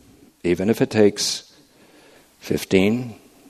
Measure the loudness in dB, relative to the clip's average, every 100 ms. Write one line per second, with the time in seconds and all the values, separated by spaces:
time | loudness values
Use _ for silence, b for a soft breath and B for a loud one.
0 | -20 -20 -20 _ -2 -2 0 0 0 4
1 | 4 2 -4 -8 -12 b b b b b
2 | b b b b -6 -6 0 2 2 0
3 | -6 -14 -20 _